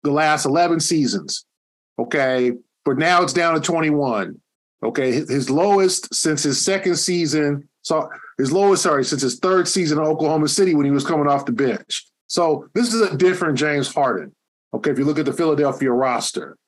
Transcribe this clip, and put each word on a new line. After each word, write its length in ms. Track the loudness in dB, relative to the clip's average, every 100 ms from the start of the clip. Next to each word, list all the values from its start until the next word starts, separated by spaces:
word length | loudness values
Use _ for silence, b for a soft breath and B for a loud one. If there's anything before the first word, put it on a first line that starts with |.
the 80 | 0
last 340 | 0 2 2 2
eleven 340 | 2 2 0
seasons, 640 | 0 0 0 -2 -6 -12 _ _ _ _ _ -10
okay? 540 | -4 -2 0 0 0 -2 _ _ -4
But 120 | 0
now 260 | 2 2
it's 100 | 2
down 220 | 0 0 0
to 40 |
twenty-one, 800 | 0 -2 0 0 0 -2 -4 -10 _ _ _ _
okay? 280 | -4 -2 0
His, 180 | -2 -2
his 200 | -4 0
lowest 640 | 0 2 4 2 0 -6
since 300 | -2 -2 0
his 200 | -2 -2
second 320 | -2 -2 0 -2
season, 720 | -2 -2 0 0 0 -2 -8 _
so 280 | -4 -4 -4 B B -4
his 140 | -2
lowest, 320 | 2 4 4
sorry, 200 | 2 0
since 180 | 0 -2
his 180 | -4 -2
third 280 | 2 2 2
season 300 | 0 0 0
in 80 | 0
Oklahoma 420 | 0 0 2 0
City 280 | 2 2 4
when 100 | 2
he 60 |
was 140 | 0 0
coming 220 | 0 2
off 180 | 0 0
the 60 |
bench. 540 | 0 0 -2 -6 -12 -12 _ _
So 420 | 0 0 0 -2
this 200 | -4 -2
is 80 | 0
a 160 | 0 4
different 400 | 2 2 -2 0
James 340 | 0 0 -2
Harden, 420 | 0 0 -2 -8 _ _ _ _
okay, 180 | -6 -2
if 80 | 0
you 60 | 0
look 140 | 0
at 60 | -2
the 80 |
Philadelphia 580 | 0 0 2 0 0 0
roster. 640 | 2 0 -2 -4 -8 -12 -20